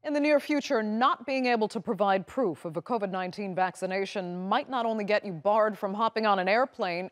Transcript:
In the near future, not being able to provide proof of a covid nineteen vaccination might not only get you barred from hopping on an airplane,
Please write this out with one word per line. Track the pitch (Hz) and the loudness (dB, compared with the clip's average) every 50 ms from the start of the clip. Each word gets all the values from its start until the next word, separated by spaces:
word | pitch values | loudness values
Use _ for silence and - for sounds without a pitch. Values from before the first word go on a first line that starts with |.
| _ | _
In | 302 294 | -2 0
the | 294 | 0
near | 285 302 302 285 | 4 4 4 4
future, | - - 302 285 277 - 285 226 220 | 4 2 -2 -2 0 0 0 0 0
not | 214 214 226 247 277 339 - 240 | 0 0 2 2 2 2 0 -2
being | - 269 262 254 | -4 -2 0 2
able | 247 240 226 220 202 | 2 2 2 0 -2
to | - 233 | -2 -6
provide | - - 233 175 208 196 190 196 185 | -4 -4 -2 0 2 2 2 2 0
proof | - - - 262 196 156 - - | -2 -2 0 0 0 0 -4 -8
of | 175 156 | -8 -8
a | 170 165 | -8 -4
covid | - 247 226 196 196 | -4 -4 -2 -2 -2
nineteen | 185 190 185 180 165 - 208 196 180 | -4 -4 -6 -6 -6 -8 -8 -6 -2
vaccination | 180 185 185 175 - - 185 185 196 196 185 - 214 185 175 175 180 185 190 | 0 0 -2 -2 -4 -6 -4 -2 -2 -4 -2 -4 -6 -6 -4 -6 -6 -2 0
might | 202 254 294 - | 0 0 0 -2
not | 262 247 240 | -4 -2 0
only | 226 226 220 208 | 0 -2 -2 0
get | 190 208 208 - | 0 0 0 0
you | 202 180 | -2 -10
barred | 160 139 202 208 220 214 220 208 - | -2 0 2 4 4 4 2 0 -2
from | - 196 196 | -6 -6 -2
hopping | 208 226 220 - 226 - | 0 0 0 0 0 2
on | - 202 190 | 4 4 4
an | 180 190 | 4 2
airplane, | 202 233 262 269 - - 220 185 170 175 185 190 | 4 2 2 0 -2 -4 -4 -4 -2 -4 -6 -8